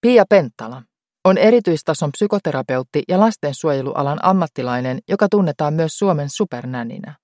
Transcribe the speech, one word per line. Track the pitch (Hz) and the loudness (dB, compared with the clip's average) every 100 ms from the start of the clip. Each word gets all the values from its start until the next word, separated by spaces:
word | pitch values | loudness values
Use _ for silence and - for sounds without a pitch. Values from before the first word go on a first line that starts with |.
Pia | 233 247 190 | 6 4 6
Penttala | 202 139 - 113 127 123 _ _ _ | 4 2 -8 -14 -14 -20 _ _ _
on | 185 190 | 2 4
erityistason | 208 240 214 160 - 156 151 | 6 4 4 -2 -2 -4 -4
psykoterapeutti | - 208 208 175 139 123 127 127 151 - | -2 -2 0 -2 -4 -4 -4 -2 -6 -2
ja | 180 | 2
lastensuojelualan | 220 214 147 139 160 139 135 - 139 151 185 | 2 0 -6 -4 -2 -2 -4 -4 -4 -2 0
ammattilainen, | 190 165 - 123 123 127 127 - | 2 0 -4 -4 -4 -4 -8 -4
joka | 196 202 | 0 2
tunnetaan | 208 180 139 151 | 2 0 0 -2
myös | 156 160 - | 0 -2 -2
Suomen | 202 156 143 | -2 0 -4
supernäninä. | - 196 120 123 127 117 98 - 147 | -4 -6 -6 -8 -8 -10 -12 -16 -18